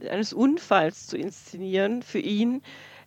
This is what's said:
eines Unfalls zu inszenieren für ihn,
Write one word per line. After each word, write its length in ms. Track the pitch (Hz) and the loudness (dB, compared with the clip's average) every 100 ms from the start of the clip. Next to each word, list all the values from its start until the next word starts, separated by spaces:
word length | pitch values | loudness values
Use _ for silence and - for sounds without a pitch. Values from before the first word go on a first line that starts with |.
| - | -6
eines 220 | 196 214 | -4 -4
Unfalls 720 | - 269 330 - 196 156 - - | 2 4 2 4 4 4 -2 -10
zu 100 | - | -6
inszenieren 840 | 185 - - 175 190 190 202 240 | -8 -10 -16 -10 -2 0 2 -2
für 160 | - 196 | -4 -4
ihn, 420 | 190 208 233 262 - - - - | 0 2 2 0 -6 -20 -20 -20